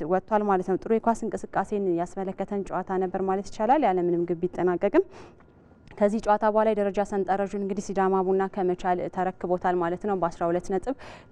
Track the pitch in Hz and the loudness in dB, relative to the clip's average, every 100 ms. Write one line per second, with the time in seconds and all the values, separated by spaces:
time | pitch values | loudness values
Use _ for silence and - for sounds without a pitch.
0 | 156 185 - 214 208 185 185 190 - 226 | 0 0 2 0 2 2 2 -2 0 2
1 | 233 226 220 196 - 175 196 208 190 165 | 2 0 -4 -6 -4 -4 -2 -2 0 0
2 | 175 196 190 190 190 202 180 175 185 185 | -2 -4 -6 -6 -4 -4 -4 -6 -2 -2
3 | 185 190 190 190 196 - 214 302 226 185 | -2 -2 0 -2 -4 -2 4 4 4 2
4 | 175 170 175 165 175 - 180 175 208 320 | 2 0 0 -2 -4 0 0 2 4 4
5 | - - - - - - - - - - | 2 -8 -20 -20 -20 -20 -20 -20 -20 0
6 | 208 214 202 208 214 214 220 208 202 196 | 2 2 2 2 4 4 2 2 0 0
7 | 196 202 185 196 196 202 196 202 208 190 | -2 -2 0 0 -2 -4 -4 -4 -2 0
8 | 190 190 185 190 190 208 180 180 185 180 | 2 2 2 2 0 0 -2 0 0 -2
9 | 160 190 185 - 175 180 185 180 170 175 | -2 -2 -2 -2 -2 0 2 0 0 -2
10 | 208 190 170 - 170 175 - 190 - 269 | -2 0 -2 0 0 0 -2 -4 -2 -8
11 | - - - | -12 -20 -2